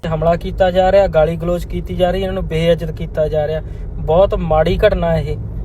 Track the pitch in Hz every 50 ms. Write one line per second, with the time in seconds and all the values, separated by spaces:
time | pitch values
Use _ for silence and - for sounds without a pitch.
0 | - 170 160 156 160 165 170 170 - 190 175 180 190 185 175 185 185 185 185 196
1 | 196 180 156 156 156 160 170 160 165 175 175 175 160 - 175 180 170 - 180 175
2 | 180 180 180 190 196 185 190 190 175 160 160 160 165 170 170 160 165 156 151 -
3 | 170 156 - 165 156 151 151 151 151 147 156 156 151 - - - - - - -
4 | 151 147 160 175 196 - 214 196 180 165 156 156 160 170 190 180 220 208 190 180
5 | 170 170 165 160 151 147 151 151 - - - -